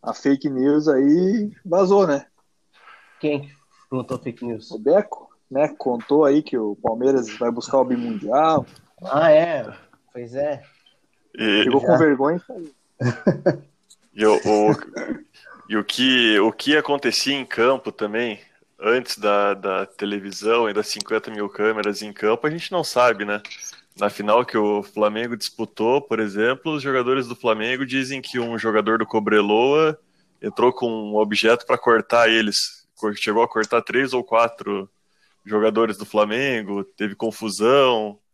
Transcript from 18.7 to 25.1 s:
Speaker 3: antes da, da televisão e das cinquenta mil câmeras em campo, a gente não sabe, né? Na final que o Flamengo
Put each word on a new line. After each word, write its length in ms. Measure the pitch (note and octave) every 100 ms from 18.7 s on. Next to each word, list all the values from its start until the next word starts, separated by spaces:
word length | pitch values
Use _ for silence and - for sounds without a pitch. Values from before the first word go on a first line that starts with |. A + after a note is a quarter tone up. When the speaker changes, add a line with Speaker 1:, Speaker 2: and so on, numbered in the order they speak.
| _
Speaker 3:
antes 380 | G#2+ B2 A#2+ -
da, 380 | G#2 G2+ G2+ G2
da 320 | G2 F#2+ G2
televisão 840 | - G#2 G2+ G2 F#2+ G#2 A#2 A2
e 40 |
das 120 | G2+ G#2+
cinquenta 460 | G#2 - A2 -
mil 180 | G#2+ G2+
câmeras 540 | - G#2+ A2 G#2 G2+
em 100 | G#2
campo, 320 | G#2 G#2+ A#2 D3+
a 40 |
gente 200 | E3 -
não 120 | F#3
sabe, 420 | D3+ - B2 G#2+ G#2
né? 160 | G#2 - - - - _ -
Na 120 | G#2
final 340 | - G#2 A2+ B2
que 100 | A#2
o 280 | G#2 G#2
Flamengo 520 | G2+ - G#2+